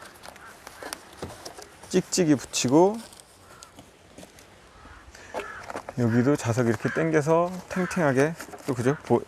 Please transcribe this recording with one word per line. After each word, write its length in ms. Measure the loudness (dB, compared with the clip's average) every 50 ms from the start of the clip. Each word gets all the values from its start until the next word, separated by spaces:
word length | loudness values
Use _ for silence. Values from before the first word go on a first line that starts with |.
| -20 -20 -20 -20 -20 -20 -20 -18 -20 -20 -20 -20 -20 -20 -18 -16 -14 -14 -14 -14 -16 -20 -16 -14 -14 -14 -14 -14 -16 -16 -16 -16 -20 -20 -20 -20 -14 -2
찍찍이 460 | 0 0 0 0 0 0 4 4 4
붙이고, 640 | 2 2 -6 -6 -2 0 4 6 6 6 6 4 -2 -8 -14 -20 -20 -20 -20 -20 -20 -20 -20 -20 -20 -20 -20 -20 -20 -20 -20 -20 -20 -20 -20 -20 -20 -20 -20 -20 -20 -20 -20 -20 -20 -20 -20 -20 -20 -20 -20 -20 -20 -20 -20 -20 -20 -20 -14 -12 -12 -12 -10 -12 -16 -14 -12 -12 -12 -12 -10 -4 0
여기도 360 | 0 2 4 4 4 4 2
자석 320 | 2 0 -2 0 2 2 0
이렇게 220 | 0 0 -2 -4
당겨서 600 | -2 0 -2 2 2 2 2 4 2 2 2 0 -4 -10 -12 -8
탱탱하게 640 | -4 -4 -4 -2 -2 0 2 2 4 4 2 2 0 -6 -12 -16 -16 -12 -6
또, 80 | -6 -4
그죠? 220 | 0 0 0 0 0 0
보-, 180 | 2 2 2 2